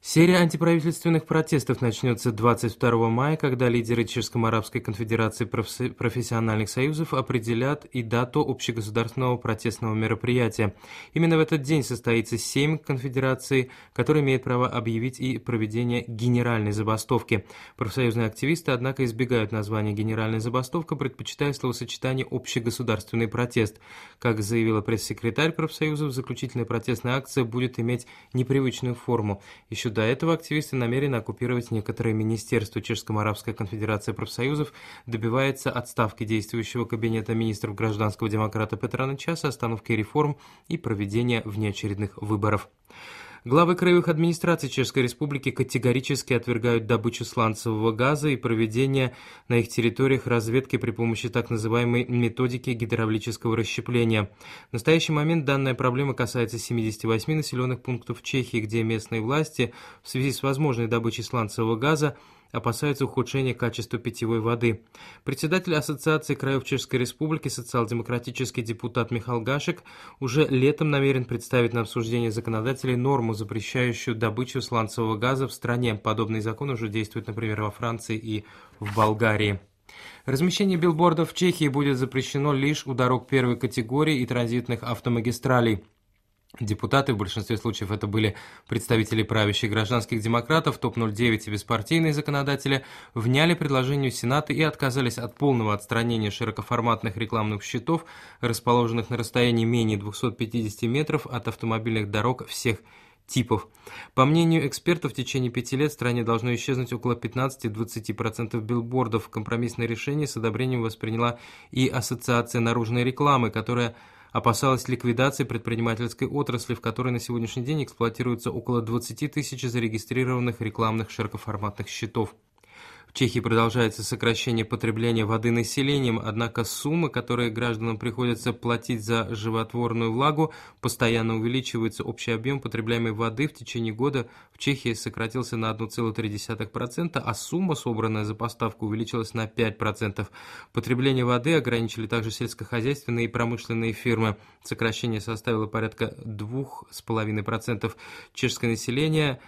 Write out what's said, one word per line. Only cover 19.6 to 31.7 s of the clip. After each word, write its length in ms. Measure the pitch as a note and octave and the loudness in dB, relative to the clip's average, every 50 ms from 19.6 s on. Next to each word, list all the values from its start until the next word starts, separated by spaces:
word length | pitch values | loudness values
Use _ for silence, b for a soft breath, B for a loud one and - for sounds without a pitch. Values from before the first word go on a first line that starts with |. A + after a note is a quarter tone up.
| G#2 G2 A2 G#2+ G#2+ G#2+ G#2 | -2 0 0 0 0 0 0
«генеральная 480 | G#2 G#2+ A2 A2 A2 A2 A2 A2 A2 | 0 0 0 0 0 0 0 0 0
забастовка», 540 | G#2+ A#2+ A#2 B2+ B2+ - - F3 D#3+ - E3 | -2 0 0 -2 -2 0 -4 -4 -4 -2 -4
предпочитая 580 | C3+ C#3 C3 - - A#2+ - - - D3 C#3+ C#3 | -4 -2 -4 -4 -6 -10 -10 -4 -2 -2 -2 -2
словосочетание 720 | - - C3 A#2 - A#2+ A2 - - - C3 C3 C3 B2+ - | -2 -2 -4 -4 -4 -6 -8 -8 -4 -2 -2 -2 -2 -2 -2
«общегосударственный 960 | - B2+ - - - B2+ A2+ A#2 A2+ - B2+ A#2 A2 G#2 - - - A2+ A#2 | -4 -6 -4 -2 -4 -2 0 0 -2 -2 0 0 0 -2 -2 -2 -2 0 0
протест». 540 | A2 A2 A#2 A#2+ A#2+ - B2 A2 G#2 - - B B B B B B B B | 0 0 -2 -2 0 2 2 2 2 0 -8 B B B B B B B B
Как 200 | - B2 A#2 G#2+ | 0 0 0 0
заявила 420 | G#2 G2 A#2 A#2 A2+ A2+ A2 G#2+ G#2 | 0 0 2 2 4 4 2 2 2
пресс-секретарь 680 | - A2+ G#2 - - A2+ - - A#2+ A2 - D3 E3 | 0 -2 -2 -2 -4 -8 -2 -2 -2 0 2 0 0
профсоюзов, 640 | D#3+ - D#3+ D#3 - - D#3 D3+ D3+ D3 D3+ D3 B2+ | 2 0 -4 -4 -2 -2 -2 -2 0 0 -2 -2 -2
заключительная 520 | B2+ B2+ - B2 - - B2 - B2 A#2 | -4 -6 -6 -6 -6 -6 -4 -2 -4 -2
протестная 520 | A2 A#2 A#2 - - B2 G#2+ - B2 B2 | 0 -2 -2 0 0 -2 -2 0 -2 -2
акция 260 | C3+ C3 - - C#3 B2+ | -2 -2 -2 0 0 0
будет 380 | A2+ A2 B2 B2+ B2 B2 - | 0 0 -2 -2 -2 -2 -2
иметь 260 | A#2 A#2 B2 A#2+ - B B B B B B | 0 0 0 -2 -4 B B B B B B
непривычную 640 | B2+ B2+ B2+ C3+ C#3 C3+ C3 B2 - - B2 A#2+ | -2 0 2 2 2 2 2 -2 -2 -4 -4 -4
форму. 480 | A#2+ - - B2 A2+ G#2+ G#2 G2+ G2 B B B B B B | -4 -2 0 0 2 2 0 -2 -2 B B B B B B
Ещё 220 | A2+ G#2 - A#2 G#2 | -10 -6 -4 -2 0
до 60 | A2+ G#2+ | 0 2
этого 320 | A2 C3 C3 - D#3+ E3 | 2 2 2 2 0 0
активисты 420 | D#3+ E3 - D3 D3+ D3 - - | 0 0 -2 -2 -2 -2 -2 -2
намерены 400 | C3 A#2+ A#2 A#2+ C3 C#3 C#3+ C3 | -2 0 0 0 0 0 0 0
оккупировать 540 | A#2 A2 - A2 - B2 B2 B2+ B2 A#2 - | -2 -2 -4 -6 -4 -2 0 0 -2 -2 -2